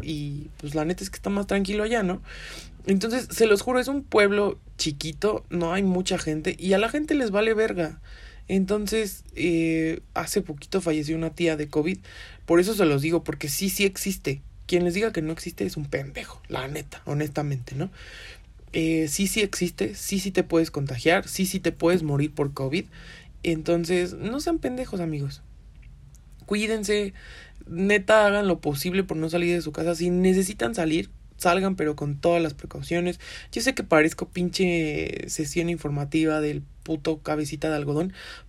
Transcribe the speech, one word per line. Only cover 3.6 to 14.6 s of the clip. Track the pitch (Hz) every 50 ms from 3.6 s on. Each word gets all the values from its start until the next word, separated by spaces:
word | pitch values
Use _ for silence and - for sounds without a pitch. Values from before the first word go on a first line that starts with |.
| -
juro, | 247 254 254
es | 247 262
un | 277 285 269
pueblo | - - 214 202 202 202 208 208 196 - - - - - -
chiquito, | - 160 147 143 - 160 151 143 - 208 214 - - -
no | - 175 170 165 175
hay | 196
mucha | 202 190 180 185 185 - 185 170
gente | - 156 151 156 151 185 - -
y | - 185 196
a | 190
la | 214 226
gente | 247 302 302 302 320
les | 285 254 220
vale | 185 208 220 220 220
verga. | 208 220 220 208 180 165 156 156 - - - - - - - - - - -
Entonces, | 190 196 190 185 208 214 208 196 214 220 220 196 - - - - -
eh, | - - 175 170 165 165 165 160 160 160 160 165 - - - -
hace | - 165 - - 202 190
poquito | - 151 143 - - - 190
falleció | 180 175 156 156 151 147 165
una | 160 165 165
tía | 156 - 175 165 160 151
de | 151 143
covid, | - 156 151 170 190 - - - - - - - - - -
por | - 170 175
eso | 180 202 226
se | 202 196
los | 156 143 139
digo, | 143 160 170 165 165
porque | - 147 143 - 147
sí, | - - 190 196
sí | 190 - 202
existe. | 196 190 - - 196 190 - - - 135 139 - - - -